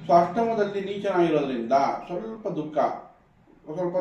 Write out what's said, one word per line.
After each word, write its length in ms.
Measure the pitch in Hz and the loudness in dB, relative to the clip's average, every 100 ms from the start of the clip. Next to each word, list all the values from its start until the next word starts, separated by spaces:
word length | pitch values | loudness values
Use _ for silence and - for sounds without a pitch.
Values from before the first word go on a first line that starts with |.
| - | 4
So 60 | 170 | 6
ಅಷ್ಟಮದಲ್ಲಿ 600 | 175 233 233 220 202 196 190 | 6 0 0 0 -2 -2 -6
ನೀಚನಾಗಿರೋದ್ರಿಂದ 840 | 208 196 180 165 151 131 120 113 135 - - - | -4 0 2 4 2 0 -4 2 2 2 -2 -6
ಸ್ವಲ್ಪ 420 | 127 220 220 202 156 | -8 -8 -8 -6 -6
ದುಃಖ, 180 | 151 147 120 - - _ _ _ _ _ 151 165 | -4 0 0 -2 -14 _ _ _ _ _ -12 -4
ಸ್ವಲ್ಪ 200 | 175 180 | -2 -2